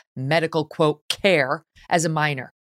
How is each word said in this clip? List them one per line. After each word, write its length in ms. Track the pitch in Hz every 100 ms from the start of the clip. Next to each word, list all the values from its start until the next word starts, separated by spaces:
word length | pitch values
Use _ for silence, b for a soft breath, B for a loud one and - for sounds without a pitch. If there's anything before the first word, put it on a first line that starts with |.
| b -
medical, 500 | 135 160 160 165 147
quote, 360 | - 151 147 -
care 560 | - 202 165 131 160 _ _ b
as 160 | 180
a 60 | 165
minor. 420 | 156 151 135 123 _